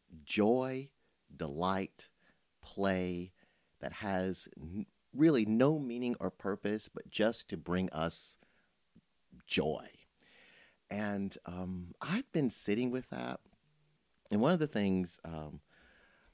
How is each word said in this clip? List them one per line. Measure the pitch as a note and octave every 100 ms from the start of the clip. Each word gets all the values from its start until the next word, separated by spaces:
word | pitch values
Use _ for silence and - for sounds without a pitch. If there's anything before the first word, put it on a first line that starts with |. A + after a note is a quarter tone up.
| _ E2
joy, | D2 G#2 G#2 B2+ C3 C3 C#3 _ _ _ - C#2
delight, | D#2+ D2 F#2 F#2+ F#2+ - - _ _ _ _ _
play | - - G2 F#2 F2+ F2 F2+ _ _ _ _ -
that | D2
has | - G#2+ F#2 F#2+ F2+ - -
n-, | D#2+ G2 - _ _
really | B2+ E3 C3+ G#2+
no | A2+ C3+ D#3
meaning | C3 A#2+ B2 A#2
or | F#2+
purpose, | - G2+ G2+ G2+ A2 -
but | - -
just | - G#2+ A#2 -
to | F2
bring | D#2 F2+ F#2
us | D#2 E2 - - - _ _ _ _ _ - _ _ _ - -
joy. | - D2+ D2+ - - _ _ - - - - - _ -
And, | - G#2 G2+ G2 - -
um, | F2+ F#2 F#2 F2 -
I've | - G#3 -
been | E3+ C3
sitting | - - G#2 B2
with | B2+ -
that. | B2 B2 - _ _ _ _ _ _ _ _ -
And | G#2
one | B2+
of | F3+
the | F2+
things, | G#2+ G2+ F#2 F2+ - E2
um, | D#2+ D2+ D2+ _ - - - _ _ _